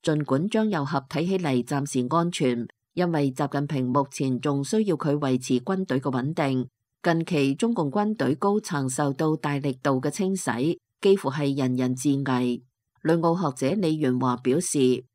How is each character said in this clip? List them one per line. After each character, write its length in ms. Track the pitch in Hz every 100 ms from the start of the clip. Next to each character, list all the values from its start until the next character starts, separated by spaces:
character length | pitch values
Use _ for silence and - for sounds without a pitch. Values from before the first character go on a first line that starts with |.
盡 220 | 170 151
管 240 | 147 135 190
張 200 | 220 220
又 160 | 175
俠 200 | 143 151 131
睇 180 | 147 170
起 120 | 190
嚟 260 | 165 127
暫 260 | 117 143 139
時 160 | 131 123
安 200 | 160 170
全， 360 | - 135 120 117 _ _
因 160 | - 175
為 220 | 160 139
習 180 | 131 143
近 160 | 143 147
平 220 | 147 127
目 180 | 135 139
前 280 | - 135 127
仲 220 | 147 139
需 220 | 139 214 208
要 100 | 156
佢 220 | 151 143
維 240 | 143 127
持 180 | 127 123
軍 240 | 123 190
隊 140 | 190 131
嘅 100 | 139
穩 220 | 127 131
定。 340 | 156 143 131 127 _ _ _
近 240 | - 165 160
期 280 | 160 139
中 180 | 139 233
共 160 | 233 151
軍 240 | 127 110
隊 200 | 214 131
高 260 | - 202 208
層 280 | 214 147 131
受 240 | 127 143
到 220 | 143 156
大 220 | 156 151 143
力 140 | 139 131
度 180 | 147 131
嘅 100 | 143
清 260 | - 185 190
洗， 420 | - 113 147 - _ _
幾 160 | 196 196
乎 140 | 139
係 260 | 139 143 139
人 180 | 131
人 220 | 127 127 127
自 140 | 147
危。 520 | 139 135 127 123 120 _ _ _ _
旅 180 | 160 165
澳 160 | 165 170
學 140 | 160 127
者 180 | 135
李 220 | 202 180 156
元 200 | 139 127
華 160 | 131 120
表 240 | 127 131
示 440 | - 151 127 123 -